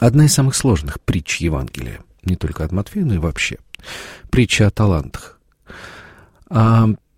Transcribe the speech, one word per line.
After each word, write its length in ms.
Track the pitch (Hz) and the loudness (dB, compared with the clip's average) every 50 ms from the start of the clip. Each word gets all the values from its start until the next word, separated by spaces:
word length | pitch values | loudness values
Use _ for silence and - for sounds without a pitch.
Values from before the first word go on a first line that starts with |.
Одна 240 | 117 123 117 147 151 | 2 4 6 6 4
из 100 | 147 - | 4 4
самых 220 | - 135 135 131 | 2 0 0 0
сложных 440 | - - 135 104 76 71 71 - - | 0 2 2 2 2 0 -4 -10 -10
притч 360 | - - 95 90 76 - - | -4 -2 -2 -2 -2 -4 -6
Евангелия, 640 | - 80 82 78 69 64 57 - - 60 55 50 - - _ _ _ - | -4 -2 -2 -2 -2 -4 -6 -10 -10 -12 -12 -12 -14 -18 _ _ _ -4
не 100 | 90 90 | -4 -4
только 300 | - - 76 - - 80 | -2 -4 -6 -6 -4 -6
от 80 | 80 90 | -4 -4
Матфея, 320 | 95 104 - - 208 185 | -4 -4 -4 -4 -4 -2
но 100 | 147 101 | 0 0
и 40 | 85 | 0
вообще. 400 | 76 82 76 - - - - - - _ - - - - - - - - - - - - | -2 -2 -4 -4 -6 -6 -8 -10 -16 _ -20 -20 -18 -16 -16 -16 -16 -18 -20 -20 -12 -4
Притча 360 | - 127 123 - - - 110 | 0 2 2 2 2 2 2
о 40 | 101 | 2
талантах. 680 | - - 110 101 90 78 67 67 - - - - - _ _ _ _ _ _ - - - - - - - - - - - - _ _ _ _ - | 2 2 2 2 2 0 -2 -4 -10 -16 -18 -18 -20 _ _ _ _ _ _ -20 -20 -20 -20 -20 -20 -20 -20 -20 -20 -20 -20 _ _ _ _ -4
А 380 | 165 113 110 113 117 113 113 110 104 - _ _ _ | 0 2 4 4 6 4 4 2 0 -2 _ _ _